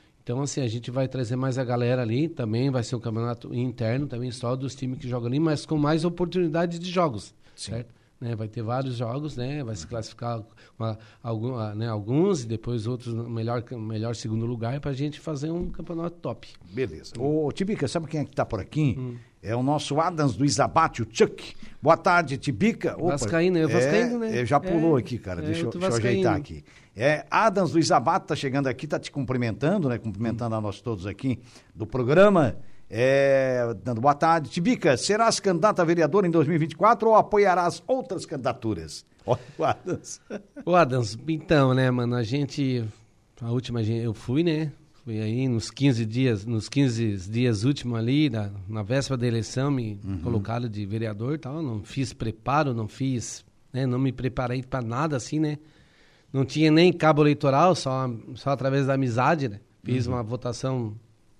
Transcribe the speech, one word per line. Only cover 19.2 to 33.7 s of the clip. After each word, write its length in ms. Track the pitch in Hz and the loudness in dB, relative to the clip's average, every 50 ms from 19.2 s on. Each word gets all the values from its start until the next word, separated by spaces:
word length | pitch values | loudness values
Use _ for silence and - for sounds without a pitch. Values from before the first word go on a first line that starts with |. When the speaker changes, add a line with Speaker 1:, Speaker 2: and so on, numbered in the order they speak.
| - _ _ _ - | -16 _ _ _ -6
Speaker 2:
É 120 | 98 113 | -4 -2
o 80 | 123 127 | 0 0
nosso 380 | 139 151 143 143 - 143 151 | 0 0 0 -2 -2 0 0
Adams 340 | 165 180 175 151 147 135 101 | 0 0 2 2 2 2 2
do 120 | 95 143 | 2 2
Isabate, 560 | 143 - - 127 113 - 165 160 156 - - 113 | 2 4 4 2 4 4 4 2 2 2 -2 -8
o 40 | - - | -2 2
Chuck. 400 | - 220 - - - - - - - - - - - | 4 4 4 2 -4 -16 -16 -14 -14 -14 -14 -10 0
Boa 160 | - 147 165 160 | 4 4 4 6
tarde, 400 | - 196 175 175 165 123 139 123 | 6 4 4 4 4 2 -2 -4
Tibica. 580 | - 143 123 98 175 226 - - - 151 92 | -2 -2 0 2 2 2 2 2 -2 -4 -4
Opa. 140 | - 156 180 | -2 -2 -2
Speaker 1:
Vascaíno, 480 | 143 143 - 202 165 165 170 185 180 165 | 0 0 0 0 2 2 2 4 4 4
é 80 | 160 | 2
o 20 | 151 | 4
Speaker 2:
É, 40 | - | 4
Speaker 1:
Vascaíno, 440 | 123 127 139 175 214 240 240 240 240 | 4 4 4 4 4 2 2 0 -2
né? 200 | 226 220 220 120 | -2 -2 -2 -2
Speaker 2:
é, 80 | 123 | 0
já 120 | 113 143 143 | 2 2 2
pulou 380 | 185 185 170 165 160 165 151 | 2 2 0 2 4 4 4
Speaker 1:
É, 40 | 123 | 4
Speaker 2:
aqui, 180 | 101 - 123 107 | 2 -2 -6 -8
cara. 240 | - 95 90 85 151 | -8 -8 -8 -6 -4
Speaker 1:
é, 20 | |
Speaker 2:
Deixa 160 | 151 160 165 | -4 -2 -2
eu, 60 | 170 | -2
Speaker 1:
outro 120 | - - 175 | -4 -4 -2
Speaker 2:
deixa 160 | 180 190 117 | -2 0 0
eu 40 | 117 | 2
ajeitar 400 | 107 123 - 190 185 117 98 95 | 2 2 2 2 2 2 2 0
Speaker 1:
vascaíno. 20 | - - 80 73 | -4 -8 -12 -16
Speaker 2:
aqui. 60 | - - - - - - - | -16 -18 -20 -20 -20 -16 -6
É, 300 | 98 117 143 151 147 - - | 0 0 2 2 0 -2 -2
Adams 420 | - 185 214 226 185 202 185 143 120 | 2 4 4 4 4 2 2 2 4
do 60 | 165 | 2
Isabate 500 | 151 - 180 143 117 160 175 185 - - | 4 4 4 4 4 4 0 0 0 -2
tá 60 | 156 | -4
chegando 320 | - - 135 120 143 139 | -2 -2 -2 0 0 0
aqui, 200 | 131 117 - - | 0 -2 -4 -6
tá 120 | 147 180 147 | -4 -4 -4
te 120 | - - - | -6 -6 -6
cumprimentando, 800 | 143 131 127 131 123 123 113 98 - 139 156 202 214 156 131 | -6 -4 -2 -2 0 0 -2 -2 0 0 0 2 2 0 0
né? 80 | 120 107 | -2 -2
Cumprimentando 560 | - 113 90 98 120 117 120 117 120 113 110 | -4 -6 -6 -4 -4 -4 -2 -2 -4 -4 -2
a 60 | 110 107 | -2 -4
nós 180 | 104 95 - | -4 -6 -8
todos 260 | - 123 110 92 90 | -6 -6 -6 -6 -6
aqui 320 | 101 92 - - 135 120 - - - - - - _ - | -8 -8 -6 -4 -4 -4 -4 -6 -16 -20 -20 -20 _ -12
do 120 | - 107 | -10 -10
programa. 680 | - - 127 123 120 151 180 202 208 196 170 143 110 - - - - - - - - - 113 | -6 -4 -2 0 4 6 8 8 8 8 6 4 2 0 -4 -8 -12 -12 -14 -14 -8 -2 2
É, 720 | 127 131 135 139 139 139 135 135 131 131 127 123 120 117 | 2 4 4 6 6 6 4 4 2 2 0 0 0 -2